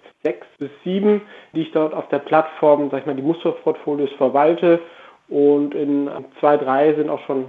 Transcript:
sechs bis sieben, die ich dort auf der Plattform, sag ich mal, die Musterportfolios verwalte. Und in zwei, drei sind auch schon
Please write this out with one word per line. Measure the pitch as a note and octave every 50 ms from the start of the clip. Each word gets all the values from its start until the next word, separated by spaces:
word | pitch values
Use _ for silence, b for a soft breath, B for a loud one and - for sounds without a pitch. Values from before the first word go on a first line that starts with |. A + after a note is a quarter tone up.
| b b b _ -
sechs | D3+ F3 - - - _ -
bis | C#3+ C3+ - - -
sieben, | F3+ F#3 G3 G3 G#3 G#3 G3+ G#3 B B B B B B
die | D#3+ D#3+
ich | D#3 -
dort | D#3+ D#3 D3+ -
auf | D#3+ -
der | - - C#3+
Plattform, | - - D#3 D#3 D#3+ - - - - D3+ D3 C#3+ D3 C#3
sag | C#3 C3+
ich | C3
mal, | D3+ C#3+
die | C3+
Musterportfolios | C3+ D3+ E3 E3 - E3+ D3+ - - D#3+ D#3 - - D3+ D3 C#3+ D3 C3+ -
verwalte. | - C#3+ B2+ B2 C#3 D3 D#3+ F3 E3+ F#3 E3+ E3+ E3+ E3+ B B B B B B B B
Und | - - D3 C#3+ C#3+ D3 D3 D3 C#3+ D3
in | D#3 D3 C#3+ C#3+ C#3+ C#3+ C#3+ - - C3+ - - -
zwei, | - D3 D3
drei | D3 C#3+ C3 C3 C3+ D3 D#3 D3+
sind | D3+ D3 D#3
auch | D3+ C3 -
schon | - C#3+ C3+ B2+